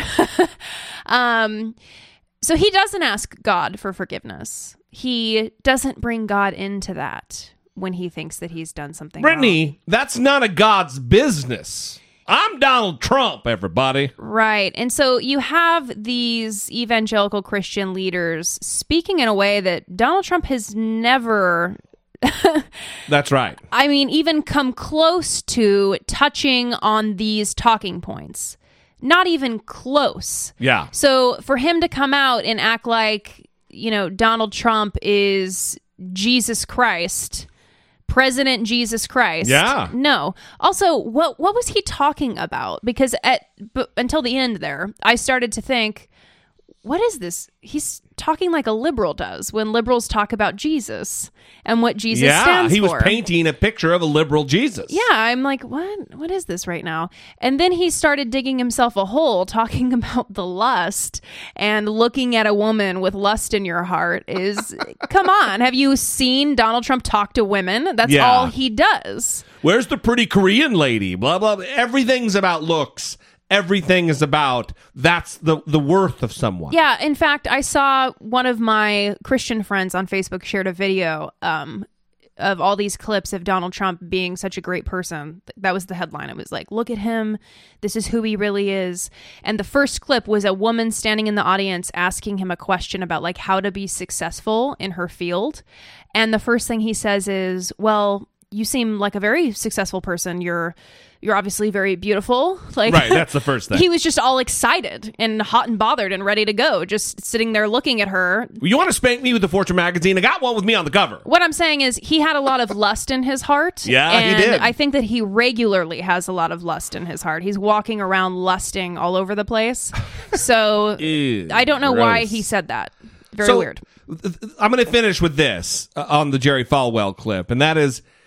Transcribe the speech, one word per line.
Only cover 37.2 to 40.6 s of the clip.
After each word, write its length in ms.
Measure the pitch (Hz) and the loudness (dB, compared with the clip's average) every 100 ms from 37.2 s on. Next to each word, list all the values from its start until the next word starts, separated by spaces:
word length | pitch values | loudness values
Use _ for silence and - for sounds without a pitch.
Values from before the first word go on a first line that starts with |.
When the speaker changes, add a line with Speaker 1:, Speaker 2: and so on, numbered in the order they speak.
| - - - _ _ _ _ _ - | -8 -10 -12 _ _ _ _ _ -2
Speaker 1:
President 600 | 254 262 254 269 240 220 | 2 2 2 0 0 0
Jesus 400 | 240 226 226 - | -2 -2 -4 -2
Christ. 440 | 254 208 160 123 | 2 2 2 4
Speaker 2:
Yeah. 400 | 143 220 269 85 | 4 4 0 -2
Speaker 1:
No. 420 | 247 285 214 151 - - - | 0 2 2 0 -8 -14 0